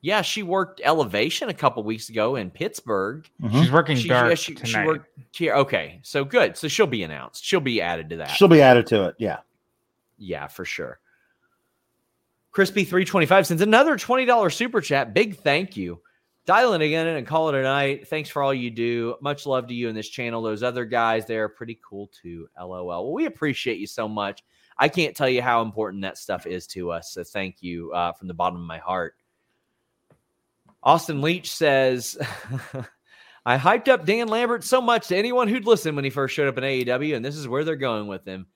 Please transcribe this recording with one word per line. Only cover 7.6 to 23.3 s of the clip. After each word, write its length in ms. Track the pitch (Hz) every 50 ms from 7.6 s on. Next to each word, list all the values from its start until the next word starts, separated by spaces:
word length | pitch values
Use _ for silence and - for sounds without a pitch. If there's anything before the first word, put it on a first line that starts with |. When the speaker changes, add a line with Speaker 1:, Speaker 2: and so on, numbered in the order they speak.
Speaker 1:
be 220 | 147 131 120 107 85
added 260 | 85 87 82 80 78
to 60 | 85
that. 140 | 82 78 71
Speaker 2:
She'll 180 | 73 - 196 185
be 140 | 165 156 143
added 240 | 131 127 120 113 -
to 160 | - 107 98
it, 120 | 87 - _
yeah. 220 | 113 101 73 - - _ _ _ _ _ _ _ _ _ _ _ _ _ _
Speaker 1:
Yeah, 300 | _ 107 92 85 73 71
for 180 | 71 - - 92
sure. 360 | - - - 82 64 64 _ _ _ _ _ _ _ _ _ _ _ _ _ _ _ _ _ _ _ _ _ _ _ _ _ _ _ _ _ _ _ _
Crispy 320 | - 196 185 196 208 190
three 200 | - 175 180 190
twenty-five 420 | 175 - 196 165 135 185 196 180
sends 160 | - 175 160 185
another 340 | 214 214 233 285 320 302
twenty 280 | 220 - - 240 254 262
dollar 240 | 240 247 233 208 175
super 320 | 143 - 226 247 240 226
chat. 340 | 151 - 147 135 131 113 104
Big 240 | 175 226 220 196 -
thank 380 | - 151 139 151 190 190 -
you. 240 | 110 95 87 87 82 _ _ _ _ _ _ _ _ _
Dial 260 | - 180 214 247 247 208
in 80 | 170
again 260 | 156 156 151 165 160
and 200 | 165 165 151 123
call 220 | 113 147 160 160 160
it 40 | 143
a 80 | 135 131
night. 460 | 131 135 143 139 139 139 143 - -
Thanks 200 | - 156 147 139
for 140 | - 147 139
all 100 | 139 139
you 180 | 131 120 120
do. 440 | 117 110 117 120 120 120 117 117 120 -
Much 260 | 135 143 143 143 -
love 220 | 143 135 127 123 117
to 60 | 123
you 140 | 120 120 117
and 80 | 110
this 120 | 110 107 -
channel. 340 | - - 123 117 117 113 113
Those 200 | 110 107 104 117
other 220 | 123 120 123 120
guys, 420 | 107 120 120 117 113 113 113 110
they 100 | - 117
are 120 | 110 110 104
pretty 300 | - _ 120 113 117 _ _
cool 220 | - - 98 101 98
too. 400 | _ - _ 87 85 82 82 - _ -
L 140 | 90 90 92
O 60 | 90
L. 80 | 90 90 87 85 92
Well, 80 | 127 156
we 140 | 240 330
appreciate 520 | 311